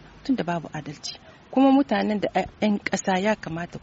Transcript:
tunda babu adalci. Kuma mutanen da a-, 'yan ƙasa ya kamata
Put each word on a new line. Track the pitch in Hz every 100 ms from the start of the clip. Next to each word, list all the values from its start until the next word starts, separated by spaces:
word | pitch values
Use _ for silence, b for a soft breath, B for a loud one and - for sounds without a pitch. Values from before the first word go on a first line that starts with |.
| - -
tunda | - 233
babu | 170 170 147
adalci. | 151 147 147 - - B B -
Kuma | 262 269
mutanen | 269 277 202 202 208
da | -
a-, | 190 - -
'yan | 214 202
ƙasa | - 190 - 185
ya | 208 208
kamata | 160 165 175 -